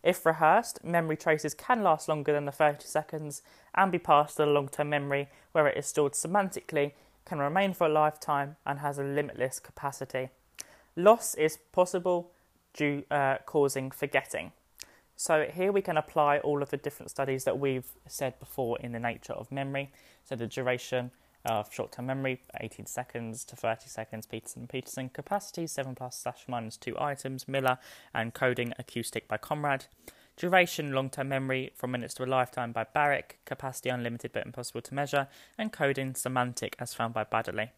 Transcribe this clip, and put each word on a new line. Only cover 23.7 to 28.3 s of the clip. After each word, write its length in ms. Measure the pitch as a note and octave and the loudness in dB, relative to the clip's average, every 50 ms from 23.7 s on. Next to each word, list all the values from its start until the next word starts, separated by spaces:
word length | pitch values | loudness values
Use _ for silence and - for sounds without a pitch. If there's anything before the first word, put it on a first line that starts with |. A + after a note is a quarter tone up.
| A2+ - - | -4 -4 -8
seconds, 380 | - - - A2+ _ - G#2+ - | -14 -12 -12 -10 _ -10 -14 -12
Peterson 380 | _ - A#2 _ - - B2 A#2+ | _ -10 -10 _ -12 -14 -14 -14
and 60 | A#2+ | -8
Peterson. 400 | - C3 B2+ - - - C3 B2+ | -8 -10 -10 -8 -10 -8 -8 -8
Capacity, 580 | _ - - - G3+ G3+ - - - - E3 | _ -12 -6 -4 -4 -4 -4 -6 -8 -8 -8
seven 260 | D#3 - - C3+ C3+ B2+ | -6 -4 -6 -6 -6 -8
plus 240 | - C3 B2 - | -10 -10 -12 -12
slash 280 | - - B2+ B2 - - | -8 -8 -8 -8 -8 -10
minus 280 | - B2 A#2+ A2+ A2 - | -8 -6 -6 -6 -8 -12
two 200 | - - B2+ - - | -10 -8 -8 -4 -4
items, 480 | C#3+ D3 C#3 - - C3+ C3+ B2+ - | -4 -4 -4 -6 -8 -8 -8 -8 -8
Miller, 300 | - C3 C3+ C3 C3 B2+ - - - - - - - - | -4 -2 0 2 2 0 0 -4 -20 -20 -20 -20 -6 -4
and 180 | A#2 A2+ A#2 | -2 -2 -2